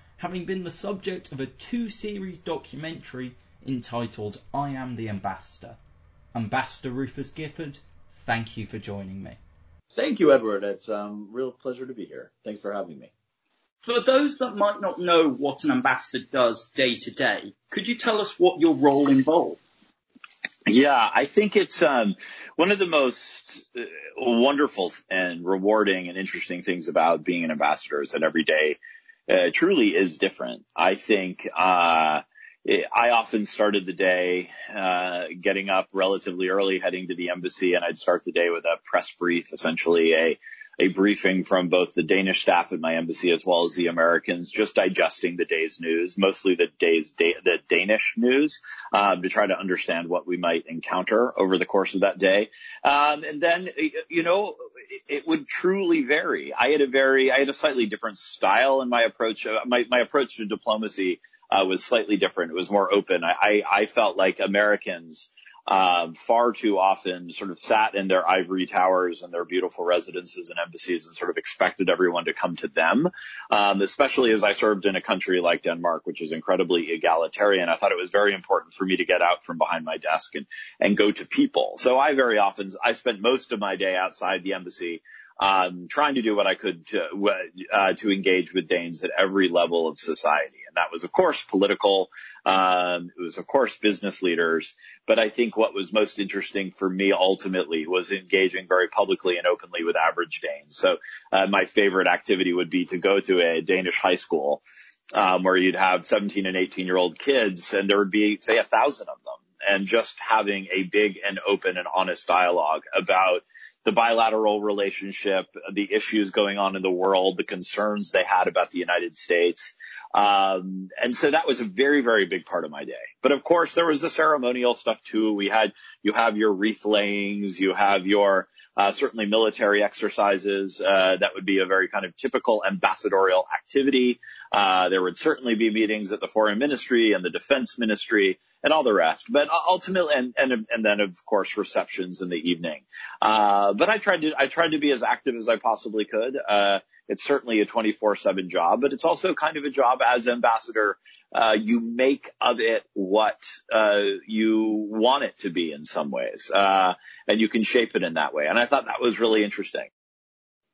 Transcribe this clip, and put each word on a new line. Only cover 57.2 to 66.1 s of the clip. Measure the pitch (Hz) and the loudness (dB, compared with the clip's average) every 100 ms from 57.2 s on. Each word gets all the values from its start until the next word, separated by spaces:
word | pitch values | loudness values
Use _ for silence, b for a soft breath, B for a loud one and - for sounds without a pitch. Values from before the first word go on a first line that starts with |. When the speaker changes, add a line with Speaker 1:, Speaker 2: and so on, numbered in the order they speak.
| 131 | 4
Speaker 2:
I | 131 | 4
had | 139 | 2
a | |
slightly | 135 156 131 107 | 0 -2 0 -2
different | 107 113 95 | -4 -8 -10
style | - - 95 107 135 135 | -12 0 2 4 4 2
in | 123 | 2
my | 120 | 2
approach. | 113 - 113 107 110 | 2 0 -4 -2 -4
Uh, | 110 | -4
my, | 123 123 120 | 0 0 2
my | 123 | 0
approach | 113 147 127 - | 2 0 -2 -6
to | |
diplomacy, | 104 107 117 110 107 98 92 85 b b - | -8 -4 -2 -2 -4 -4 -4 -4 b b 0
uh, | 98 95 | 2 2
was | 90 | -2
slightly | - 117 90 95 | 0 0 2 0
different. | 92 92 82 | 0 0 -4
It | |
was | 85 90 | -4 0
more | 101 92 | 0 2
open. | 101 - 90 | 2 2 0
I, | 85 85 | 0 2
I, | 104 104 78 | 2 2 2
I | 101 107 | 0 2
felt | 123 104 92 | 2 2 2
like | 95 92 | 0 2
Americans, | 98 101 104 101 101 87 82 78 - B B B - | 0 2 2 2 -2 -10 -12 -20 -20 B B B 0
um, | 95 92 87 82 | 2 4 2 0